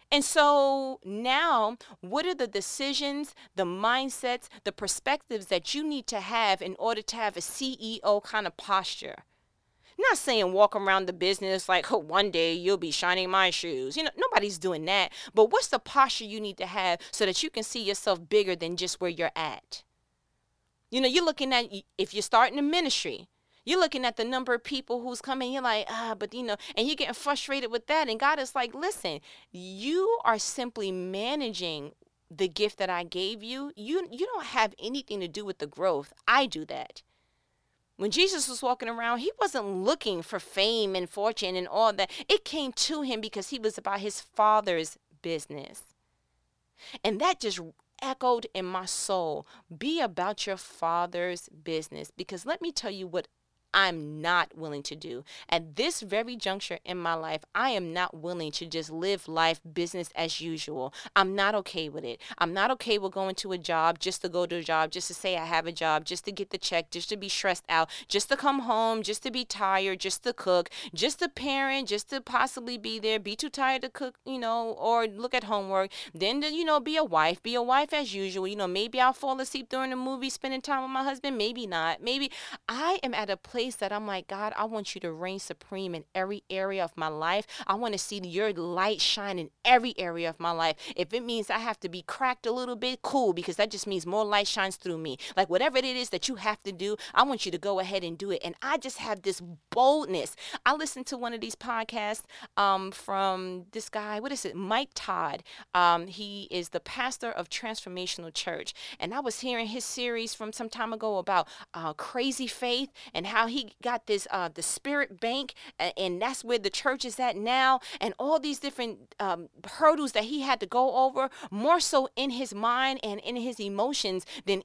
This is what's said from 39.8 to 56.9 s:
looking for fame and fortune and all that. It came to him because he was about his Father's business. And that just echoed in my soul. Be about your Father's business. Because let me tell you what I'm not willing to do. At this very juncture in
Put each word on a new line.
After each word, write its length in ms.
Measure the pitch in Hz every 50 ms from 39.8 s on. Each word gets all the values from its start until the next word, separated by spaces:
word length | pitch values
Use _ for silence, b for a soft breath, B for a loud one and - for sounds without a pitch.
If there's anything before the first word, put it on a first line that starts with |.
| 190
looking 380 | 220 311 - - 226 196 170
for 180 | 165 - - 190
fame 560 | - - - 196 196 214 233 226 214 196 190
and 140 | 185 180 170
fortune 480 | - - 202 220 233 - - 185 185 185
and 100 | 180 -
all 240 | - 196 226 226
that. 180 | 208 196 196 180 B B B B
It 160 | 381 427 -
came 260 | - - 320 285 262
to 300 | 240 - - - 311 302
him 180 | 294 262 247 214
because 300 | 214 220 - 208 190 -
he 100 | 285 254
was 180 | 220 214 214 -
about 220 | 214 196 196 202
his 220 | 196 214 196 -
Father's 760 | - - - - 214 214 214 214 208 208 175 165 160 160 - - _ _ _ _
business. 640 | - 170 165 156 147 - 147 147 - - - - - - _ _ _ _ _ _ _ _ _ _ _ _ _ _ _ _ _ B B B B 247 B
And 160 | 220 214 190
that 220 | 294 359 370 -
just 180 | - 220 185 175 170 165 - _ _ _ _ -
echoed 460 | - 269 262 - - 247 247 233 226 - -
in 100 | 190 185
my 220 | 180 185 190 185
soul. 600 | 180 - - - - 196 185 170 160 147 151 - B B B B B 170 147
Be 220 | - 277 320 330
about 480 | 285 226 175 - 175 196 214 - - 208
your 80 | 196
Father's 920 | 190 - - - - - 165 165 175 175 175 175 175 175 180 180 170 - -
business. 600 | - 156 156 165 165 160 156 - 147 151 151 - -
Because 300 | - - - 196 175 -
let 160 | 247 320 -
me 100 | 339 330
tell 180 | 294 - - 220
you 160 | 196 190 185
what 220 | 180 165 180 - - _ _ _ _ _ _ _ _ -
I'm 480 | 190 196 185 170 160 151 147 151 156
not 360 | 151 170 175 175 165 - - 160
willing 260 | 160 156 147 143 143
to 120 | - 147
do. 280 | 156 - - 120 123 147 B B B B B
At 280 | 170 170 165 160 147
this 260 | 170 240 - - -
very 340 | 226 196 190 214 233 233 247
juncture 440 | 226 - 196 190 202 - - 180 160 -
in 140 | -